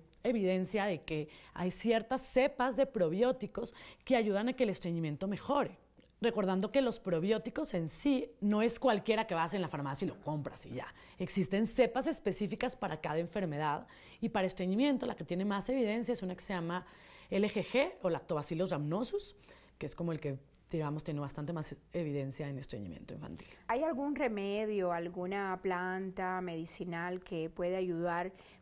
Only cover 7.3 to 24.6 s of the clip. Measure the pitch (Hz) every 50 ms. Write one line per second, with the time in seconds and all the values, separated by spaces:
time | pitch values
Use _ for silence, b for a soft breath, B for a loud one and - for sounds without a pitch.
7.3 | 220 214 220 233 - - 320 - - 175 165 151 - - - 285 277 254 - -
8.3 | - - 202 208 208 208 226 233 233 - - 262 220 196 - - 220 214 220 220
9.3 | 180 165 165 170 190 196 180 156 - 143 143 139 139 - 196 160 - - - 147
10.3 | 156 151 139 - - - - 127 120 127 - - - B B B B B 185 170
11.3 | - 202 180 185 196 202 226 226 - - 247 226 233 254 - 311 320 - - 208
12.3 | 185 - 208 170 - - 247 247 - - 208 185 156 156 - 160 151 160 170 170
13.3 | - 214 190 165 147 147 156 151 147 - - - B B B B B B B 233
14.3 | - 208 190 185 185 - 185 185 190 220 269 294 277 247 247 240 208 - 170 -
15.3 | 175 180 190 208 202 202 190 - 254 269 240 208 214 233 233 - 247 - 196 185
16.3 | 185 180 - - 196 175 165 165 175 180 175 B B B B B B B B B
17.3 | - 196 202 202 196 214 175 - - 247 285 370 - - - 180 165 139 - -
18.3 | 170 147 147 - 170 160 185 180 175 143 147 147 165 202 254 - 403 415 - -
19.3 | - - B B B B B B B B - 139 - - 170 170 165 147 - 147
20.3 | 135 135 - - - - _ - - 160 151 143 147 151 151 - 151 143 143 135
21.3 | - - 147 143 170 160 151 - 143 - - _ - 175 170 151 143 143 135 135
22.3 | 127 - 151 143 139 131 127 - - 110 101 90 80 - - - - - - -
23.3 | 82 80 - B B B B B 226 247 320 320 320 240 277 294 294 - 294 247
24.3 | 220 202 196 196 202 214